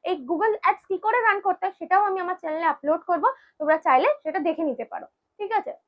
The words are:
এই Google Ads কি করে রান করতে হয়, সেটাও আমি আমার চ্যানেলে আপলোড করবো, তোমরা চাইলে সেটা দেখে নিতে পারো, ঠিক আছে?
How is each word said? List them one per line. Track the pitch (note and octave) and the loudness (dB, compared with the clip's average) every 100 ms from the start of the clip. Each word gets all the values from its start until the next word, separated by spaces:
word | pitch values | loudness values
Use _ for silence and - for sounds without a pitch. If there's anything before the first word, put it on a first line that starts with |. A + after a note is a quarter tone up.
| E4+ | -4
এই | F4+ B3 | -4 -2
Google | D#4+ A4 G#4+ | 0 0 0
Ads | F4 G4+ _ | 0 -2 _
কি | F#4 | -4
করে | G#4+ A#4+ | 0 2
রান | A4+ G4+ | 2 0
করতে | G4+ F4+ F#4+ | 0 -2 -4
হয়, | - | -6
সেটাও | E4+ F#4 | 0 2
আমি | G#4 F#4+ | 2 -2
আমার | F4+ F4+ | -4 -6
চ্যানেলে | E4 D#4 E4 | -6 -2 -2
আপলোড | C#4 C#4+ D#4+ | -2 0 -2
করবো, | D#4+ F4 F#4+ C5+ _ _ | 0 0 0 -2 _ _
তোমরা | D4+ D#4 | 0 2
চাইলে | D#4+ C4 A4 D5 | 4 4 4 0
সেটা | D#4 E4+ | -4 -2
দেখে | D#4+ D#4 | -2 -2
নিতে | D#4+ B3 - | -4 -4 -8
পারো, | - - _ _ _ | -10 -14 _ _ _
ঠিক | G4+ | -4
আছে? | G#4+ - - | -4 -4 -14